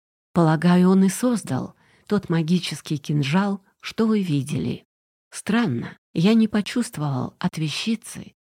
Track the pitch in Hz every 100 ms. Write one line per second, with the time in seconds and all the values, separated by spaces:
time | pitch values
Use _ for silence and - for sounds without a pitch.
0 | _ _ _ - 165 160 175 180 180 190
1 | 190 - 254 226 - 131 185 _ _ _
2 | - 208 - 165 160 180 - 156 - 151
3 | - 147 135 175 202 196 _ _ - -
4 | 220 214 185 143 135 151 120 139 _ _
5 | _ _ _ - - 220 220 117 - -
6 | _ - 180 226 220 214 190 247 233 -
7 | 147 131 - - 180 - 156 - - 226
8 | - - - _